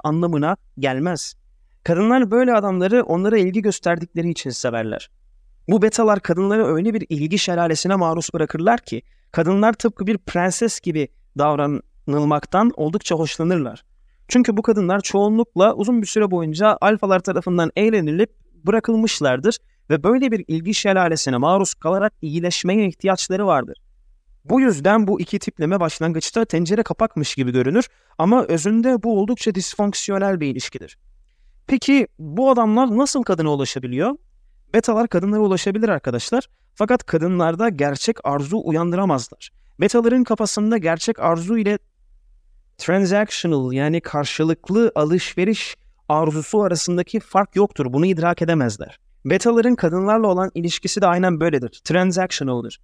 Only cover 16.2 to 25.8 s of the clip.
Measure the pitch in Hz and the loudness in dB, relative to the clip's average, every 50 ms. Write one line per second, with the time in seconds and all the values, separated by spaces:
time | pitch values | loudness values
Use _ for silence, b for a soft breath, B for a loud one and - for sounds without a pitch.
16.2 | 208 190 185 175 165 156 156 160 208 214 - - - 202 220 196 - 190 190 185 | 0 0 0 -2 -2 -4 -2 2 2 2 2 4 2 2 2 2 2 0 0 0
17.2 | - 196 175 175 - 185 175 175 165 160 - 185 208 226 220 202 160 151 156 180 | 0 -2 -4 -2 -2 0 0 0 0 0 0 0 2 2 2 2 0 0 0 0
18.2 | 233 - _ _ _ _ _ _ 151 180 220 226 - 233 226 220 226 208 - - | 0 -2 _ _ _ _ _ _ -2 0 0 0 0 0 0 2 0 0 0 0
19.2 | 147 135 127 127 143 220 - - _ _ _ _ _ - 147 151 147 196 247 262 | 0 0 0 2 0 -2 -2 -2 _ _ _ _ _ -2 -2 0 2 2 2 2
20.2 | 277 254 226 190 - - 160 160 165 202 202 - - 202 190 190 180 165 165 147 | 2 0 -2 -4 -4 -4 -6 -4 -4 -4 -4 -2 0 0 2 2 2 2 0 -2
21.2 | - 139 127 120 139 165 185 196 196 - - - - 160 185 190 202 214 - _ | -2 -2 0 0 2 2 2 2 0 -2 -4 -4 -4 -2 0 0 0 -2 -2 _
22.2 | 160 151 151 170 170 175 165 - - 175 190 220 208 180 - - - 190 185 - | -8 -8 -6 -4 -4 -4 -4 -2 -2 0 0 2 0 0 -2 -2 -2 0 0 0
23.2 | - - 185 185 208 190 160 135 117 - - - _ _ _ _ _ _ _ _ | -2 -4 -4 -2 0 2 0 0 0 -4 -10 -18 _ _ _ _ _ _ _ _
24.2 | _ _ - _ _ - 214 262 269 240 180 139 143 190 208 226 214 190 208 - | _ _ -20 _ _ 0 2 4 4 2 2 2 2 2 4 4 2 2 0 -2
25.2 | 170 - - 196 - 202 - - 156 160 190 190 | -2 -4 -6 -6 -6 -8 -6 -4 -2 0 0 0